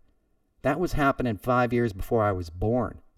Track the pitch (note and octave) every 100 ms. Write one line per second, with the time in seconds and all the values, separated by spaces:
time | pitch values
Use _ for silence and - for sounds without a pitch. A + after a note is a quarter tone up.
0 | _ _ _ _ _ _ B2+ D#3 F3 -
1 | C#3 - B2+ G#2+ - B2 A#2+ A#2+ A#2+ F#2+
2 | - A#2 G#2 F#2 E2+ E2+ G#2+ B2 G#2+ -
3 | -